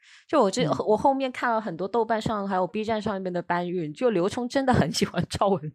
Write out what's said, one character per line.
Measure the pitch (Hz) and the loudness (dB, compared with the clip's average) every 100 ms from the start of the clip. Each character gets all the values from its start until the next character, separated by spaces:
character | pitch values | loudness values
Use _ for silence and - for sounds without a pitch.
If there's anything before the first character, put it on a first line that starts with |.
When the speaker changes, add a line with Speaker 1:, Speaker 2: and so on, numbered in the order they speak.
| _ - - | _ -20 0
Speaker 1:
就 | 311 | 2
我 | 196 | 4
这， | 247 | 2
Speaker 2:
嗯。 | 247 - 180 | 0 0 2
Speaker 1:
我 | 214 | 2
后 | 285 | 2
面 | 269 262 | 2 -2
看 | - 254 | -2 -2
了 | 220 | 0
很 | 208 160 | -2 -6
多 | 196 | -2
豆 | 240 220 | -2 0
瓣 | 220 | -2
上 | 214 214 196 | -2 -4 -2
还 | 185 | 0
有 | 180 | 0
B | 214 | -2
站 | 214 214 | -2 -2
上 | 214 190 | -4 -4
面 | 185 | -4
的 | 175 | -4
搬 | 170 175 180 | -2 -2 -2
运， | 180 151 | -4 -4
就 | 151 247 | 0 2
刘 | 190 190 | 2 0
冲 | 247 240 | -2 -2
真 | 277 | 0
的 | 254 | 4
很 | 240 156 | 4 2
喜 | - - | 0 -2
欢 | 180 - | -2 -4
赵 | - 202 | 0 0
文 | 190 156 | 0 -4